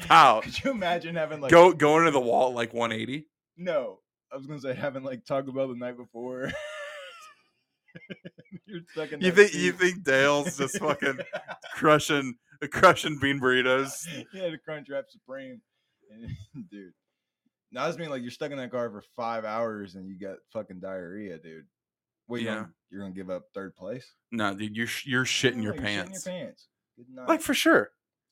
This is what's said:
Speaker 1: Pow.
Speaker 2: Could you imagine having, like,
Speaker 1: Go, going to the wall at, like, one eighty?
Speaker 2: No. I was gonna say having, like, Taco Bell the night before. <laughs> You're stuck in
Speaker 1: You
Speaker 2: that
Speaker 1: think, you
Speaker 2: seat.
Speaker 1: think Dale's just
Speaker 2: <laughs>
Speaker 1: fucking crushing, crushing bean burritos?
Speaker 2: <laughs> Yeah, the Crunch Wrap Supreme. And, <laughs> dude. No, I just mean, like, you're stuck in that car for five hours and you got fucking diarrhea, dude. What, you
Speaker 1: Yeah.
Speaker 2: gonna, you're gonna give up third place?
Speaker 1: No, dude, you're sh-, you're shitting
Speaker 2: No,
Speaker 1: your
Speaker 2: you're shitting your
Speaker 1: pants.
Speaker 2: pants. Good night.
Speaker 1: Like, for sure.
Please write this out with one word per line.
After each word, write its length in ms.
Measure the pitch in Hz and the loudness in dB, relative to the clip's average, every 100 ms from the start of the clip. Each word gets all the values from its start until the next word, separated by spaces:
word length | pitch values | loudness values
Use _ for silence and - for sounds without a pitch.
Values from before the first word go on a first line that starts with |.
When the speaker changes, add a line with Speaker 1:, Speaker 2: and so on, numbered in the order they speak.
| - | 6
Speaker 1:
Pow. 340 | 160 143 110 | 8 10 8
Speaker 2:
Could 240 | - - | 0 -6
you 60 | 269 | -4
imagine 420 | 247 175 175 165 | -2 -2 -2 -4
having, 260 | 170 156 151 | -4 -4 -4
like, 100 | 139 | 6
Speaker 1:
Go, 200 | 170 180 | 10 10
going 320 | 165 147 156 | 8 4 6
to 60 | 165 | 4
the 100 | 139 | 4
wall 300 | 123 120 131 | 2 2 2
at, 40 | 123 | 0
like, 180 | 117 | -4
one 160 | 117 117 | -2 -2
eighty? 360 | 110 113 143 - _ _ - | -2 -6 -8 -12 _ _ -12
Speaker 2:
No. 440 | 180 156 117 95 _ _ _ | -4 -4 -4 -10 _ _ _
I 40 | 135 | -16
was 100 | 139 | -12
gonna 140 | 147 | -10
say 140 | 135 | -8
having, 300 | 127 147 131 | -6 -6 -8
like, 200 | 131 127 | -10 -12
Taco 280 | - 139 139 | -6 -6 -4
Bell 160 | 131 135 | -4 -4
the 80 | 120 | -6
night 200 | 123 123 | -10 -12
before. 540 | 123 117 123 127 135 587 | -16 -12 -12 -8 -8 -8
<laughs> 60 | 605 605 587 605 554 659 622 605 1077 _ _ _ _ 170 - 185 180 - - 180 - | -10 -12 -14 -14 -18 -20 -20 _ _ _ _ _ _ -20 -20 -20 -20 -20 -20 -20 -16
You're 140 | 180 170 | -18 -14
stuck 200 | - 156 | -12 -10
in 80 | 151 | -2
Speaker 1:
You 100 | 180 | 4
Speaker 2:
that 60 | 180 | 8
Speaker 1:
think, 180 | 208 | 8
you 160 | 170 180 | 6 -2
Speaker 2:
seat. 80 | 175 | 2
Speaker 1:
think 240 | 180 185 | 0 0
Dale's 520 | 156 135 139 147 143 151 | 2 4 4 4 0 -4
just 200 | 135 202 | -4 -2
Speaker 2:
<laughs> 20 | |
Speaker 1:
fucking 380 | 156 143 139 131 139 - - - - | -2 -2 -2 -4 -8 -12 -12 -16 -14
crushing, 600 | - 160 151 - 147 135 120 _ - 147 | 0 4 4 4 -2 -2 -8 _ -14 -10
crushing 480 | - 185 - 170 147 | 6 8 8 2 -2
bean 200 | 139 139 | 0 2
burritos? 640 | 127 127 127 131 135 - 165 147 - | 4 4 4 2 0 -6 -12 -12 -14
Speaker 2:
<laughs> 40 | |
Yeah, 160 | 190 180 | -8 -8
the 80 | 156 | -8
Crunch 300 | - 151 139 | -12 -14 -10
Wrap 140 | 139 - | -10 -10
Supreme. 520 | _ - 131 135 247 _ _ _ _ _ | _ -18 -16 -16 -18 _ _ _ _ _
And, 580 | 110 117 - 104 147 95 | -20 -14 -14 -16 -18 -18
<laughs> 20 | |
dude. 220 | 101 95 _ _ _ _ _ _ _ _ | -18 -20 _ _ _ _ _ _ _ _
No, 120 | 123 | -8
I 40 | 151 | -6
just 100 | 131 | -6
mean, 120 | 160 | -8
like, 120 | 135 | -10
you're 80 | 120 | -10
stuck 200 | 117 151 | -10 -10
in 40 | 139 | -8
that 120 | 123 | -8
car 200 | 123 120 | -6 -6
for 120 | 104 - - | -8 -18 -10
five 280 | 117 113 | -6 -6
hours 500 | 107 110 117 107 101 92 | -6 -4 -4 -6 -12 -14
and 120 | 92 | -16
you 100 | 92 | -14
got 180 | 98 95 _ | -14 -14 _
fucking 280 | 110 101 92 | -12 -12 -12
diarrhea, 580 | 95 95 85 98 104 82 | -12 -10 -12 -12 -14 -14
dude. 280 | 82 80 73 _ _ _ _ _ - | -18 -20 -20 _ _ _ _ _ -10
What, 140 | 120 | -8
you 60 | 113 | -6
Speaker 1:
Yeah. 80 | 110 | -6
Speaker 2:
gonna, 140 | 92 _ _ | -10 _ _
you're 100 | 95 | -14
gonna 100 | 98 | -14
give 160 | 92 92 | -12 -10
up 140 | 90 - | -10 -10
third 220 | 98 95 - | -14 -14 -14
place? 320 | 90 127 - _ _ | -12 -12 -14 _ _
Speaker 1:
No, 220 | 117 104 | -4 -4
dude, 220 | 98 107 107 | -4 -8 -6
you're 100 | 117 | -6
sh-, 200 | - - | -8 -4
you're 180 | 127 | -2
shitting 320 | 127 - 127 120 | 0 2 0 0
Speaker 2:
No, 60 | |
Speaker 1:
your 100 | 107 | -4
Speaker 2:
you're 80 | 92 | -4
shitting 20 | 104 104 | -4 -4
your 80 | |
Speaker 1:
pants. 200 | 90 - | -6 -10
Speaker 2:
pants. 440 | - 180 131 - _ _ _ _ | -10 -10 -12 -16 _ _ _ _
Good 100 | 240 | -20
night. 180 | 254 254 | -8 -2
Speaker 1:
Like, 120 | 320 | 0
for 100 | - | 0
sure. 360 | 269 311 311 104 _ _ _ _ | 2 6 6 4 _ _ _ _